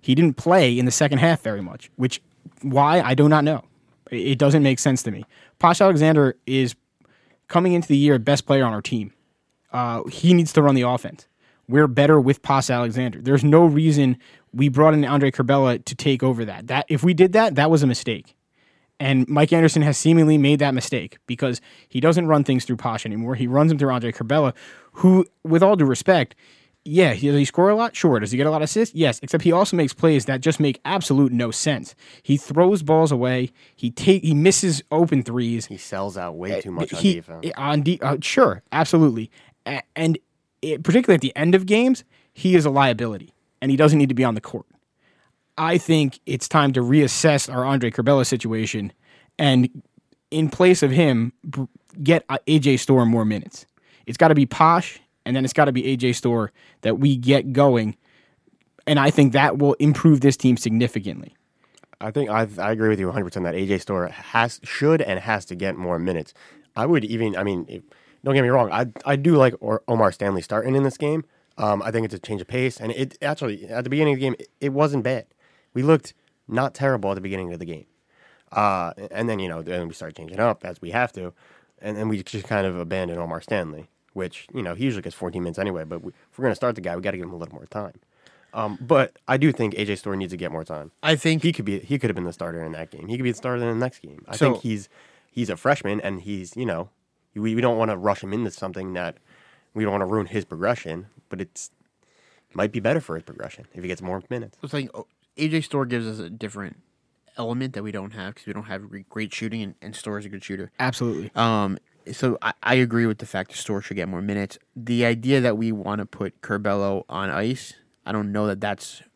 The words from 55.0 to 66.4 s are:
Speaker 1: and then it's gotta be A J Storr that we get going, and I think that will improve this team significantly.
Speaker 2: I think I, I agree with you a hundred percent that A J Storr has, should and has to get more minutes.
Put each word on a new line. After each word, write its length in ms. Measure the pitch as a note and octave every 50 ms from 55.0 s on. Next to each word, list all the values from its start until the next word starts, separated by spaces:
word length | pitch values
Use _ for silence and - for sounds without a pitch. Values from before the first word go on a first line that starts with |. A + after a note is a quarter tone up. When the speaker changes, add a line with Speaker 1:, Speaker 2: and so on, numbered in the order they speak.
| _ _ _ _ _
Speaker 1:
and 100 | A#2 B2
then 100 | C3+ C3
it's 80 | C3 -
gotta 180 | - D3 C#3+
be 140 | B2+ B2+ B2
A 100 | B2+ C3+
J 160 | A#2+ B2+ B2
Storr 400 | A#2 - - B2 A#2+ A#2 G#2+ G2 _ _ _ _ _ _
that 160 | - G#2+ G2
we 180 | F#2+ C#3 C#3+ C3+
get 380 | B2+ A#2+ C3 C#3 C3+ - C#3 B2+
going, 420 | C3+ C#3+ C#3 B2 A#2 A2 G#2+ - _ _ _ _ _ _ _ _ _ _ _ _ _ _ _ _ _ _
and 120 | - D3+ C#3+
I 120 | C#3 C#3+
think 200 | - - C#3+ C3 A2+
that 260 | C#3 C#3 C#3+ - C#3
will 140 | C#3+ C#3+ E3+
improve 480 | - D3 D3+ C#3+ - - E3 D3+ C3+
this 140 | B2+ C#3 C3
team 220 | - - C3 B2
significantly. 760 | - - A2+ A2 A2+ B2 A2 - A2 F#2+ G2+ D#2 - - - _ _ _ _ _ _ _ _ _ _ _ _ _ _
Speaker 2:
I 80 | - G#2+
think 220 | G#2+ D3 C#3 G#2+
I, 160 | G#2+ A2+ A2+ G#2 G#2+
I 140 | F2 F#2 G#2
agree 180 | A2+ A2 A2 A2
with 100 | G#2+ F#2+
you 100 | F#2+ F2+
a 20 |
hundred 140 | - G#2+ G2
percent 180 | F2 - G2 F2+
that 100 | E2+ E2
A 120 | F#2 G2
J 100 | F#2+ G2+
Storr 300 | F2+ - - G2+ F#2 F2
has, 520 | F2 - - - - - A2+ A#2 A#2+ - - -
should 400 | - - - C#3+ D3+ D#3+ D#3 D3
and 160 | - F#2+ F#2
has 260 | F#2+ A2+ A2 G2+ -
to 100 | - F#2
get 220 | F2 F#2+ F#2+ E2
more 220 | - F#2 F2+ F2 E2
minutes. 340 | E2+ F#2 F2 E2 D2 - _ _